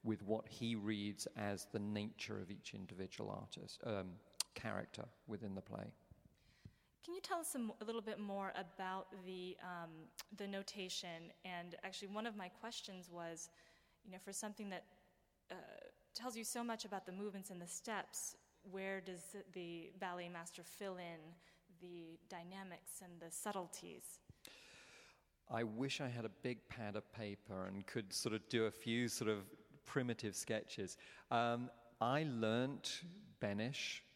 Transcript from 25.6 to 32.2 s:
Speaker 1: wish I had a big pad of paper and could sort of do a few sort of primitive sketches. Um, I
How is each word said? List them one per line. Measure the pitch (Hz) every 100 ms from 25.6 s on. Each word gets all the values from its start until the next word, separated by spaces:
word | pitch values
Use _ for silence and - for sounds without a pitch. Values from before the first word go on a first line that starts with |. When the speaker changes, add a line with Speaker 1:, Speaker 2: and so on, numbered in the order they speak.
Speaker 1:
wish | 117 107 139 -
I | 135
had | 120 110
a | 95
big | 127 117 -
pad | - 107 104
of | -
paper | - 104 101 - 95 95
and | 98 98
could | 123 98
sort | - 120
of | 107 -
do | 120 110
a |
few | - 117 113 120
sort | - 110
of | 107 95 - - - -
primitive | 143 123 117 110 95
sketches. | - 110 - - 95 - - - -
Um, | 120 120 120 123 - - -
I | 120 143